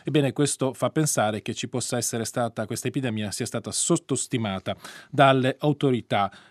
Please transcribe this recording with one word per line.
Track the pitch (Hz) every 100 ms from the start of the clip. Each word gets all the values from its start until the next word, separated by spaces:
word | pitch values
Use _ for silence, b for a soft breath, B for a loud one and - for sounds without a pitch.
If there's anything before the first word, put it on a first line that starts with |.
ebbene | B 147 139
questo | 113 143 - 147
fa | - 127
pensare | 160 151 - 107 107
che | -
ci | 113 120
possa | 123 - 123
essere | - 120
stata, | 110 - 117 117 107
questa | 117 127
epidemia | 139 131 110 104
sia | - 120
stata | 117 -
sottostimata | - - 165 - 131 - 120 110 95 - 92 B B B
dalle | 135 139 135 127 -
autorità, | 147 147 139 123 - 107 98 B B